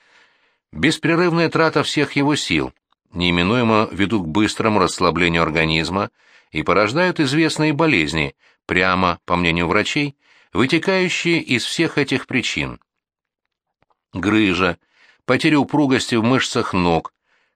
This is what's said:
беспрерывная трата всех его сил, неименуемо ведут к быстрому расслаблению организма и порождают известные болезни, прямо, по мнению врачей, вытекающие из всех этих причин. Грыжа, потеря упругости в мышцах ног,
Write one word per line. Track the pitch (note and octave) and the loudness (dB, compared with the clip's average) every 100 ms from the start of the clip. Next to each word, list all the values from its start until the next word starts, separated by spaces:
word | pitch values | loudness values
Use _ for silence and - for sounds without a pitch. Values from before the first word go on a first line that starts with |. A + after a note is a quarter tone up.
| _ _ _ _ _ _ _ | _ _ _ _ _ _ _
беспрерывная | D2+ B2+ D#3 D#3 E3 F3+ E3 D#3+ | -2 -2 0 0 0 0 0 0
трата | D#3 D#3+ D3+ | 0 0 0
всех | C#3 D3+ C#3 | -2 -2 -2
его | C#3 C#3+ D3 | 0 0 0
сил, | - D#2+ C2 - _ _ _ | -2 -2 -2 -8 _ _ _
неименуемо | E2+ F2 F2 F2+ B2 A#2 G#2+ A2 | -2 2 2 2 2 2 2 0
ведут | F2 G2 A2 | -2 -2 -2
к | E2 | -2
быстрому | D#2 G#2 - A2 G#2 | 0 0 0 0 2
расслаблению | F2 - F2+ D#2+ F2 E2 | 0 2 0 2 2 2
организма | D#2+ D#2 D#2+ D#2+ D#2 F#2+ G#2 - _ - _ | 0 0 0 0 -2 -4 -4 -8 _ -20 _
и | D#2 | -6
порождают | D2+ F2 G#2 C#3+ F3+ E3+ | 0 2 2 0 -2 0
известные | C3+ D3+ E3 - D#3 | 0 2 0 0 0
болезни, | C#3+ E3 G#2 D2+ D#2+ C#2 - _ _ - | 0 0 2 0 -2 -4 -6 _ _ -2
прямо, | F2 F#2 F#2 F#2 E2+ - | 0 2 2 0 -2 -2
по | F2 | 0
мнению | F2 E2+ E2 | 0 0 0
врачей, | G2+ G2+ D3+ C#3+ - _ _ _ | 0 0 -4 -6 -8 _ _ _
вытекающие | - C3+ E3 F3 F#3+ F#3 - E3+ E3 | -2 0 0 0 0 -2 -2 -2 -2
из | - B2 - | -2 -4 -2
всех | - D#3+ - | -2 -2 -2
этих | C#3 C3 - | -2 -2 -2
причин. | B2+ - - C2+ A#1 _ _ _ _ _ _ _ _ _ _ _ _ _ | -4 -4 -6 -6 -10 _ _ _ _ _ _ _ _ _ _ _ _ _
Грыжа, | F#2+ G2+ A2 G2+ F2 F#2 E2 _ _ _ _ - | -6 0 2 2 2 0 -2 _ _ _ _ -2
потеря | C3 D#3+ D3+ | 0 2 2
упругости | B2+ D#3 C#3 B2+ - A#2 | 2 0 2 0 0 0
в | |
мышцах | A2+ B2+ - - - | 2 2 0 -4 -2
ног, | F#2+ F2 D#2+ - - _ _ _ | 0 2 0 -2 -14 _ _ _